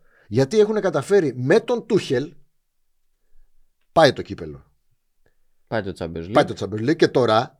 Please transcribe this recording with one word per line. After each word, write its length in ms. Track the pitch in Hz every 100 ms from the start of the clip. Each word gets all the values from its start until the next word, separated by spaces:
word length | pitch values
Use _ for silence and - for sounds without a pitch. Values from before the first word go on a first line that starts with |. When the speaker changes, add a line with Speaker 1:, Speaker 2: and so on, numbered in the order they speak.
| _ _ -
Speaker 1:
Γιατί 300 | 117 135 220
έχουνε 220 | 208 214
καταφέρει 540 | 190 151 135 202 151 123
με 240 | 127 214
τον 260 | - 240 -
Τούχελ. 460 | 208 - 123 151 - - _ _ _ _ _ _ _ _ - - _ _ _ _
Πάει 200 | 165 147
το 100 | -
κύπελο. 500 | 90 90 80 71 _ _ _ _ _ _ _ _ _ _ -
Speaker 2:
Πάει 160 | 113
το 100 | 98 87
Champions 280 | 85 82 85
League. 60 |
Speaker 1:
Πάει 120 | 127
το 100 | 143 104
Champions 300 | 98 107 117
League 60 | 160
και 120 | 165
τώρα. 500 | 147 117 110 135